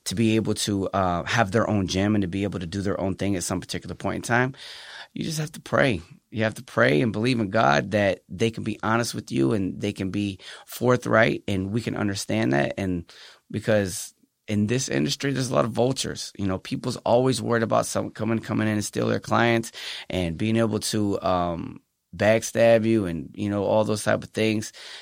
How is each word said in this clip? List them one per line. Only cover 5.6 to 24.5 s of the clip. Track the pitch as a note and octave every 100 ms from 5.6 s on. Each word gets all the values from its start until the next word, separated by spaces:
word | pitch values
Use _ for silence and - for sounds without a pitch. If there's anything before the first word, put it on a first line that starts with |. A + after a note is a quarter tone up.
| - B2+ C#3 F#2+ - - _
You | A#2
have | A2 -
to |
pray | - - A#2+ D3
and | B2
believe | G#2 A#2 A#2+
in | G2+
God | G#2+ C3 C#3+ -
that | G#2 G2+ F#2 _
they | F#2+ A#2
can | -
be | G#2+ -
honest | G#2 A2+ A#2 A2+
with | -
you | B2+ C3+
and | A2+ F#2 -
they | G2+
can | - F#2+
be | G2+ G2+ F#2+ - - -
forthright, | - A#2+ B2 A#2 A2 B2 - -
and | G2 F#2+
we | A2+
can | A2 -
understand | G#2 G2 - G#2 A#2+
that. | C3+ C#3 -
And | G2 F2+ E2 - - - _
because | - A2 G#2+ G2 F2 - - _ _ -
in | G#2 G#2
this | B2+ C3
industry, | C3+ D3 - C#3
there's | C3 B2+
a | C#3+
lot | B2+
of |
vultures. | A2 B2 C3+ - D2+ - -
You | G2
know, | F#2+
people's | - C3+ B2+ A#2
always | - A#2 C3 A2
worried | A2+ A#2
about | A2+ A#2 A#2
some | - G#2+
coming, | - A2 A2+
coming | - A2+ G#2+
in |
and | G#2+ G#2
steal | A#2+ A#2
their | A2+
clients | - A2 A#2 A#2 A2+ - - - -
and | F#2 E2+ D#2+
being | G#2+ A2+
able | A2+ G#2
to, | - A2 G#2 F#2+
um, | F2+ F2+ F2 E2+ - E2 - _ _ F2
backstab | G2+ A2+ - A#2 A#2 A#2 A2
you | A2+ F#2
and, | E2 C2+
you | - G#2
know, | G2+
all | G2 G#2+
those | G#2+ G#2+
type | G#2+ G#2+
of | -
things | - A2